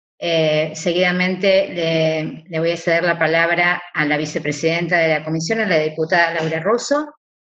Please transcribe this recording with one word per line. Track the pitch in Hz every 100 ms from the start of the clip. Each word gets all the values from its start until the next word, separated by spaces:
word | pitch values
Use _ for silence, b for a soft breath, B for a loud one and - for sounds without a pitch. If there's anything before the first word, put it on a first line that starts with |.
| _ -
eh, | 170 165 156 156 160
seguidamente | - 185 175 180 180 180 180 196 190 190
le, | 175 165 160 160 156 160 - -
le | 160
voy | 165
a | 170
ceder | - 165
la | 175 170
palabra | 160 165 170 170 175 - -
a | -
la | 147 147
vicepresidenta | 156 160 151 131 160 165 170 175
de | 160
la | 151
comisión, | 156 160 165 226
a | 202
la | 165
diputada | 156 156 160 175 170
Laura | 165 160 160
Russo. | 175 233 - 285 302 - _ _ _